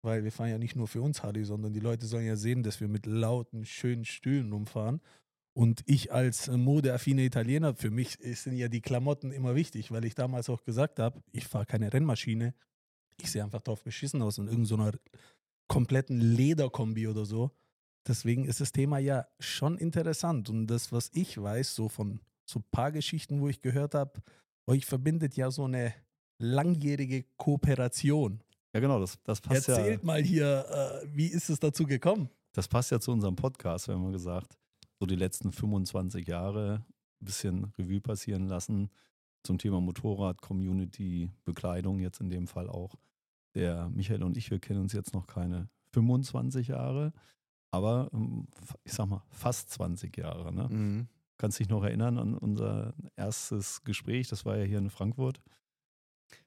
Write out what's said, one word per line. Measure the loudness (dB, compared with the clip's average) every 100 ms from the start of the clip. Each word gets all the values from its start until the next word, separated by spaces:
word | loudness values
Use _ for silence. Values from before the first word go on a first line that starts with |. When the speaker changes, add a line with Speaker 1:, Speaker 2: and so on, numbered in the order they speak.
| 0
Speaker 1:
weil | -2
wir | -2
fahren | -2 -4
ja | -2
nicht | -4 -4
nur | -4
für | -2
uns | -2 -2
Harley, | -4 -4
sondern | -4 -4 -4
die | -2
Leute | -2 -2 -2
sollen | -2 -2
ja | 0
sehen, | 0 0
dass | 0 -2
wir | -2
mit | -2 -2
lauten, | 0 2 0 -2 -10 -10
schönen | -4 -2 -2 -4
Stühlen | -6 0 0 0
rumfahren. | -2 -4 -4 -2 -2 _ _ _ _ _
Und | 4 6 6 4
ich | 4 4
als, | 2 2 0 0
äh, | 2
modeaffiner | 6 6 4 2 2 4
Italiener, | 4 2 2 2 2 0
für | -2
mich | 0 -2 -4
ist, | -8 -6
sind | -4 -2
ja | -2
die | -2
Klamotten | 0 0 0 -2 -4
immer | -2 0
wichtig, | 2 0 -4 -6
weil | -2 -4
ich | -2
damals | -2 -2 -2
auch | -4
gesagt | -2 0 0 2
hab, | -2 -2 -12
ich | -10 -6
fahr | -4 -2
keine | 0 2
Rennmaschine, | 2 2 0 -2 -2 -2 -4 _ _ _ _ _ _
ich | -6
seh | -4
einfach | -4 -6
drauf | -6 -6
beschissen | -6 -8 -4 -2
aus | -2 -2
in | -2
irgend | 2 2
so | 2
einer | 2 -2 _ -20 -20 _ _ _ _
kompletten | 2 4 2 2 4
Lederkombi | 6 6 6 4 2 0 -2 0 -2
oder | -2 -2
so. | 0 -2 _ _ _ _ _ -2
Deswegen | 0 2 2 0
ist | -2
das | 0
Thema | 2 2 2
ja | 2 0 -2 _
schon | -8 0 0 0
interessant. | 0 0 0 0 0 0 0
Und | -2 2
das, | 0 0
was | -2 -2
ich | -2 -2 -4
weiß, | -2 -2 -2 -2
so | -4
von | -2 -4 -4 _ _ -8
so | -8
ein | -2
paar | 0 0
Geschichten, | 0 -2 -4 -2 0
wo | 0
ich | 0
gehört | 0 0 0
hab, | 0 -2 -6 -16 _ _ _ 2
euch | 2 4
verbindet | 0 2 2 0 0
ja | -2
so | 0
eine | -2 0 -2 -4 _ _ _ _
langjährige | 2 4 4 2 2 0 0 -2 -4 _
Kooperation. | 2 4 4 4 2 2 4 4 2 -2 _ _ _
Speaker 2:
Ja, | 2
genau, | 4 4
das, | 2 -4
das | -4 -4
passt | 2 2 6
ja. | 4
Speaker 1:
Erzählt | 4 2
mal | 2 2
hier, | 4 4 4 2 0
äh, | -2 -2 -4 -6 0
wie | 2
ist | 0 0
es | 2
dazu | 2 2 0
gekommen? | 2 4 2 0 _ _
Speaker 2:
Das | -4 2
passt | 2 4
ja | 0
zu | 2
unserem | 2 2 0
Podcast, | -2 -2 -4 -4 -2
wir | -2
haben |
ja | -2
gesagt, | -4 -4 -6 -8 -18 _ _ -20 _
so | 0
die | 2
letzten | 0 0 -4
fünfundzwanzig | -2 0 0 0 -2 -2 -4 -4
Jahre | -2 -2 -2 -2 -2 -6 -20 _ _
ein | -10
bisschen | -4 -2 -2 -4 -6
Revue | -2 -2
passieren | -2 -6 -4 -2 -2
lassen | -4 -2 -2 -2 _ _ _ _ _
zum | -2 0
Thema | 2 2
Motorrad, | 0 -2 -2 0 -2 -2
Community, | -4 -2 0 0 -2 -4 -4 -2 -2 -6 -8
Bekleidung | -4 -2 -2 -2 0
jetzt | -2 -4
in | -6
dem | -4 -4
Fall | -6 -8
auch. | -8 -10 -14 _ _ _ _ _ -2
Der | 0 0 -2
Michael | -2 -2 0
und | 0 -2
ich, | -2
wir | -4
kennen | -2 -2
uns | 0
jetzt | -2 -6
noch | -8 -6
keine | -4 -2 -2 -6 _ _
fünfundzwanzig | 4 4 4 2 -2 -2 -2 -4
Jahre, | -4 -2 -2 -2 -4 _ _ _ _ _
aber, | 2 4 4 0
ähm, | -2 -2 -4 -8 -14
f-, | -16 -16
ich | -10
sag | -2 -2
mal, | -2 -6
fast | -4 -2 -2 -6
zwanzig | -6 -4 -4 -6 -8
Jahre, | -6 -6 -6
ne? | -4 -2
Speaker 3:
Mhm. | 0 0 -2 -4 _ _ _
Speaker 2:
Kannst | -4 0
dich | 2
noch | 2
erinnern | 2 0 0 0
an | 0 -2
unser | 0 0 0 -2 -4 -8 -14 -8
erstes | -6 -6 -4 -4 -4 -8
Gespräch? | -6 -6 -2 -2 -2
Das | -4 -2
war | -2
ja |
hier | 0 0
in | -2
Frankfurt. | -2 -4 0 -2 -4 _ _ _ _ _ _ _ _ _ -20